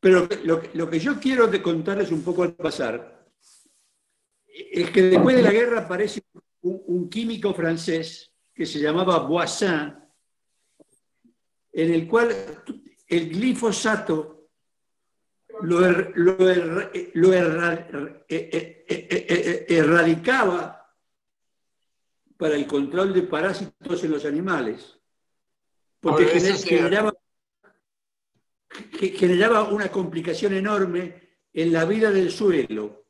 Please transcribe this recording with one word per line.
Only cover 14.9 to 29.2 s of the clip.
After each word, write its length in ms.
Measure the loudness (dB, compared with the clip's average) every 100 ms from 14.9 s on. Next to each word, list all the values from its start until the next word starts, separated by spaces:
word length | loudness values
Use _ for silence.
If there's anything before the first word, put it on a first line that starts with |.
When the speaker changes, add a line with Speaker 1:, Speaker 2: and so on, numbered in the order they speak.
| _ _ _ _ _ _ -10
Speaker 1:
lo 220 | -2 4
er-, 280 | 4 4 0
lo 340 | 2 2 6 4
er-, 640 | 4 0 -4 -6 -8 -6
lo 180 | 4 4
erra-, 560 | 6 2 0 -2 -2 -8 -10 -10 -14 _
eh, 220 | -8 -6
eh, 320 | -8 -8 -18 -8
eh, 180 | -8 -4
eh, 160 | -6 -2
eh, 380 | -2 -2 -4 0
eh, 80 | 2
erradicaba 1200 | 4 4 4 2 0 2 2 0 -8 -14 _ _ _ _ _ _ _ _ _ _ _ _ _ _ _ _
para 180 | -2
el 120 | -2 -2
control 460 | -2 -2 -2 0
de 100 | 0
parásitos 840 | 0 -2 -4 -4 -10 _ -8 -6
en 60 | -2
los 120 | -4
animales, 760 | -4 -4 -4 -4 -4 -8 -14 _ _ _ _ _ _ _ _ _ _ _
porque 240 | 0 4
Speaker 2:
Bueno, 140 | 4 4
eso 80 | 2
Speaker 1:
gener-, 80 |
Speaker 2:
es 60 | -2
cierto. 220 | 0 2
Speaker 1:
generaba, 300 | 2 0 0 -4 _ _ _ _ _ _ _ _ _ _ _ _ _ _ _ -18 -16
ge-, 160 | -6 -4
generaba 560 | 0